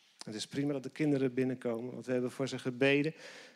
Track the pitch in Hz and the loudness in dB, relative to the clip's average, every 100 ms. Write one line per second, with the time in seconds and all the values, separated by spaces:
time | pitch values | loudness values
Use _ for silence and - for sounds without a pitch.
0 | _ _ - 107 - 135 143 143 127 - | _ _ -10 -8 -6 -2 -2 -2 -6 0
1 | 156 139 135 123 131 123 123 113 123 123 | 2 4 2 2 0 0 -2 -2 -4 -8
2 | 117 127 123 - 131 127 135 123 135 143 | -2 0 0 -2 -4 -2 -4 2 6 6
3 | 151 - - - - | 4 -2 -12 -16 -20